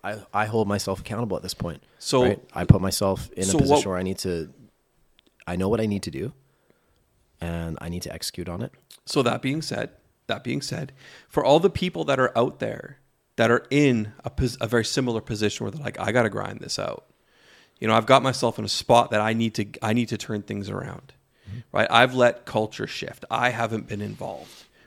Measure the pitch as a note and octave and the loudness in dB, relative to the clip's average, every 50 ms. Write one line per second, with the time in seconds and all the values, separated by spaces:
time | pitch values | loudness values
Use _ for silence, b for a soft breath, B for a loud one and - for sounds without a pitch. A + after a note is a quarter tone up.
0 | - G2 G#2+ G#2+ - - - G#2 G#2+ G#2+ A2+ A2+ A2 G2 G2+ G2 - - F#2+ - | -10 -8 -8 -10 -10 -4 -2 -2 0 2 2 2 2 2 0 0 0 -2 -4 -6
1 | - - G#2+ G#2 A#2+ G#2+ F#2+ - - F#2 - - F2 E2+ D#2+ - _ _ _ - | -6 -8 -6 -4 -4 -4 -4 -4 -6 -8 -8 -6 -6 -6 -8 -10 _ _ _ -12
2 | - - - C3 B2 B2 G#2 - - - - - F2 - - F#2+ F#2 F#2+ F#2+ - | -4 0 2 4 4 4 2 0 -4 -10 -6 0 6 6 6 6 6 0 0 0
3 | G#2 G2 F#2+ - - - - - F#2+ F#2+ B2+ D#3 C#3 C#3 C#3+ D3 - G2+ F#2 F2+ | 2 0 0 0 -4 -10 -6 -4 -2 0 2 2 4 6 4 4 4 2 -2 -2
4 | F#2 F#2 F#2+ - - F#2+ F2 E2 D#2+ - - - - - _ _ _ _ _ _ | -2 -2 -4 -4 -4 -4 -4 -4 -6 -8 -12 -20 -20 -20 _ _ _ _ _ _
5 | _ _ _ _ _ _ _ _ - - F2+ F2+ F#2+ G2 A2+ A2+ A2 G#2+ G2+ G2 | _ _ _ _ _ _ _ _ -10 -6 -4 -2 0 0 2 0 0 0 -2 -2
6 | - - D2+ C2 F2 B2+ - _ _ _ _ _ _ _ _ _ _ _ _ _ | -4 -6 -8 -6 -8 -8 -10 _ _ _ _ _ _ _ _ _ _ _ _ _
7 | _ _ _ _ _ _ _ - E2+ E2+ E2+ E2+ E2 E2 D#2+ - - E2+ E2+ F2+ | _ _ _ _ _ _ _ -10 -8 -6 -6 -6 -6 -6 -8 -8 -8 -8 -8 -8
8 | - - - - - - - - F2 F2 E2+ F#2 A#2+ C3+ _ _ _ _ - - | -8 -10 -12 -10 -10 -10 -10 -10 -10 -8 -8 -8 -8 -10 _ _ _ _ -20 -20
9 | - - - D3+ B2+ A#2+ A#2+ A#2 - C3 C#3 D#3+ D#3 - B2 A2 A2 - - _ | -10 -4 0 0 2 2 0 -2 -4 -4 -4 -4 -6 -6 -6 -6 -6 -6 -10 _
10 | _ _ _ _ _ - - G#2+ - - - C#3+ - - - - C#3 C3+ - B | _ _ _ _ _ -6 -6 -6 -4 -6 -6 -4 -4 -6 -8 -8 -8 -10 -14 B
11 | B B B B B B - E3 - C3 C#3+ E3 F3 G3 - - F#3 F3+ - E3 | B B B B B B -2 2 6 6 6 8 6 4 2 2 -4 -4 -4 -4
12 | D#3+ C#3 C#3 C3 B2+ - - A#2 A#2+ - - - - A2 A2 A#2 - - C#3 _ | -2 0 2 2 2 2 2 2 0 0 0 -4 -6 -6 -6 -8 -12 -16 -18 _
13 | _ _ _ _ _ _ - - A2+ A2+ A#2 - - - C3+ C#3+ D3 C#3 B2 A2+ | _ _ _ _ _ _ 0 2 4 4 4 2 2 2 2 4 6 6 4 2
14 | G#2+ G#2+ - - - - - - C#3+ A#2+ A2+ - A2+ G#2+ A#2+ A#2 A2 - - C#3 | 0 -4 -8 -12 -12 -10 -4 -2 -2 -2 -2 -4 -4 0 0 0 0 0 0 -2
15 | C3 B2 A#2 A2 - - A2+ G#2 G#2+ G#2 - - A2 G#2+ - D#3 C#3+ A#2+ - - | 0 0 -2 -4 -4 -4 -4 0 0 -2 -2 -2 -8 -8 -8 -6 -8 -8 -8 -6
16 | - G#2 A2 B2 A#2 G#2+ G2 G#2+ G2+ G2+ G2+ - - - - - - - - - | -4 0 2 2 2 2 0 -2 -6 -6 -8 -10 -10 -8 -6 -6 -6 -6 -8 -10
17 | - _ _ _ b b b b b b b b b b b b - G#2+ A2 A2+ | -14 _ _ _ b b b b b b b b b b b b 0 2 4 4
18 | A2 G#2 C3 C3+ A#2+ C3 B2 - - A#2 - - A2 G#2 - - - - B2 A#2 | 6 6 6 6 6 4 0 0 0 -2 0 -2 -4 -4 -4 -2 2 6 6 6
19 | A#2+ - A2+ G#2+ G#2 A2 A2+ A2+ A2+ A2+ - - G#2 G#2 - - - A2 A2 B2 | 6 4 2 0 2 2 2 2 0 0 0 -2 -4 -6 -6 -6 -2 0 2 0
20 | A#2+ G#2+ A#2+ G#2 - - A2 G#2 G2+ - G#2+ G2+ G2+ G2 G2+ G2 - - F#2 - | 0 -2 -4 -8 -6 -6 -6 -6 -6 -6 -8 -8 -6 -6 -8 -8 -8 -10 -12 -14
21 | - - - _ _ _ B B B F#2+ F#2+ A#2+ B B - G2+ A2 - - A#2 | -16 -20 -20 _ _ _ B B B -14 -14 -14 B B -2 0 0 4 6 6
22 | B2 B2+ B2+ B2+ B2 A#2+ - - - - - A2+ A2 G#2+ - - G#2+ - - - | 6 6 4 4 4 4 4 0 -8 -4 -2 -2 -2 -2 -4 -8 -8 -8 -8 -8
23 | - - - - - - A2 - B2 B2 A#2 A2+ A#2 A2 A2+ A2 - - A2 G2+ | -10 -10 -12 -14 -10 -6 -4 0 0 0 0 -2 -4 -2 -4 -4 -6 -6 -8 -8
24 | G#2 G2+ G2+ - - - F#2 - - - - - - b b b b | -8 -8 -8 -10 -10 -10 -10 -12 -14 -18 -20 -20 -20 b b b b